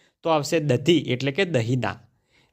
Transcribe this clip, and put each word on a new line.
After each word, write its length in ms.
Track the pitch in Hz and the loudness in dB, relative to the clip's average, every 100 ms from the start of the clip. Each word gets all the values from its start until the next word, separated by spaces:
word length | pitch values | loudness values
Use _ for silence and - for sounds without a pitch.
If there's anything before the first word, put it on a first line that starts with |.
| _ _ | _ _
તો 60 | 170 | 0
આવશે 300 | 156 143 165 | 0 2 0
દધી 380 | 151 123 - 170 | 2 0 2 2
એટલે 340 | 127 123 135 | 2 -4 -2
કે 120 | 135 | -2
દહીંના. 520 | 190 139 110 131 107 92 _ _ _ _ _ | 0 0 0 -2 -2 -6 _ _ _ _ _